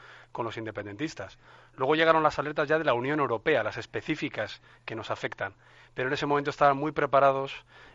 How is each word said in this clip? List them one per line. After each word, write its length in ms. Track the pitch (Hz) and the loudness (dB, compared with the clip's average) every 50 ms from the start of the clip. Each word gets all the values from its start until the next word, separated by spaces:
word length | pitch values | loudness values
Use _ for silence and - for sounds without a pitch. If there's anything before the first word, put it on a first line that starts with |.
| - - - - - _ | -20 -20 -20 -20 -20 _
con 140 | - - 120 | -8 -8 -6
los 100 | 113 104 | -6 -8
independentistas. 800 | 117 110 110 107 107 101 101 101 101 147 160 - - 95 87 - - _ - - - - _ _ | -8 -10 -8 -8 -10 -10 -10 -8 -8 -8 -8 -8 -10 -12 -12 -14 -20 _ -20 -20 -20 -20 _ _
Luego 200 | - 131 135 156 | -2 0 2 4
llegaron 280 | 160 165 165 160 160 156 | 4 6 6 6 6 4
las 160 | 147 - - | 2 2 -2
alertas 300 | 135 147 151 165 151 135 | -4 -4 -2 -2 0 2
ya 80 | 156 | 0
de 80 | 160 160 | 2 2
la 80 | 147 120 | 2 0
Unión 260 | 127 123 139 151 151 | 2 0 0 0 0
Europea, 420 | 139 120 117 110 - 160 151 123 | 0 0 -2 -2 0 2 2 2
las 140 | 107 104 - | 0 -2 -4
específicas 840 | 120 107 - - 110 - - 156 - 156 135 - 123 107 101 - - _ - - _ _ | -8 -8 -8 -8 -6 -4 -4 -4 -4 -6 -6 -6 -6 -6 -8 -8 -14 _ -20 -20 _ _
que 100 | - 113 | -12 -10
nos 160 | 113 104 - | -8 -8 -6
afectan, 420 | 110 - - 123 - - 101 98 - _ _ - - - - - - | -6 -6 -6 -6 -6 -6 -8 -8 -8 _ _ -20 -20 -20 -20 -10 -6
pero 140 | 139 127 | -4 -2
en 60 | 131 143 | -2 -2
ese 140 | 135 156 | -2 0
momento 220 | 147 143 143 139 147 | 2 2 2 0 -2
estaban 280 | - - 147 143 139 | 0 4 4 4 4
muy 160 | 139 143 156 147 | 2 0 -4 -2
preparados 720 | - 147 131 131 139 139 139 135 135 135 135 - - - _ - - - - | -2 0 2 4 6 6 6 4 2 -2 -6 -10 -14 -18 _ -20 -20 -20 -20